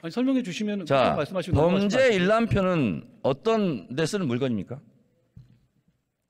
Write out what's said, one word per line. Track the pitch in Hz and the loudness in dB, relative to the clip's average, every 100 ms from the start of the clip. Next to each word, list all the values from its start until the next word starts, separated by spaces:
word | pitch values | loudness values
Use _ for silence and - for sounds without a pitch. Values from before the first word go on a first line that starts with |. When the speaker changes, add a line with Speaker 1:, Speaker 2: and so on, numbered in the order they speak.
Speaker 1:
아니, | 165 | -8
설명해 | 233 262 262 | -2 0 0
주시면 | 180 156 208 208 160 | -2 -4 -4 -4 0
Speaker 2:
자, | 139 117 | 2 2
Speaker 1:
말씀하시면 | 147 143 185 - | 0 -4 -6 -2
나올 | 143 165 | 2 2
것 | 190 | 2
Speaker 2:
범죄 | 202 254 | 2 2
Speaker 1:
같아요. | 262 | 2
Speaker 2:
일람표는 | 196 180 226 233 202 185 170 117 73 - - | 4 2 2 2 0 2 0 0 -2 -10 -6
어떤 | 123 143 220 220 196 120 - | -2 -2 0 0 0 -4 -6
데 | 131 156 | -4 -2
쓰는 | 208 160 | -2 -2
물건입니까? | 120 135 107 - 143 - _ _ _ _ - - _ _ _ _ _ _ _ | -2 -2 -2 -6 -12 -16 _ _ _ _ -20 -20 _ _ _ _ _ _ _